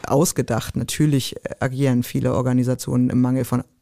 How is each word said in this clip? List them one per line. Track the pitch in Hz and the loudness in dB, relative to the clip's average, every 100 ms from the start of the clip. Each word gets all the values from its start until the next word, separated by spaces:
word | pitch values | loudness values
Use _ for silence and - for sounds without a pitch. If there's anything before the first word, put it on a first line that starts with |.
| - | -2
ausgedacht. | 139 180 - 123 113 - 135 | 2 2 0 -2 -2 -2 -6
Natürlich | 127 - 151 143 - - - - | -6 0 2 2 -2 -8 -10 -4
agieren | 131 127 139 123 | -4 0 2 2
viele | 120 139 123 | 0 -2 0
Organisationen | 127 127 127 123 123 - 127 123 | 0 2 2 0 -2 -2 0 2
im | 127 | 2
Mangel | 127 131 123 | 2 2 0
von | 123 - _ | -2 -4 _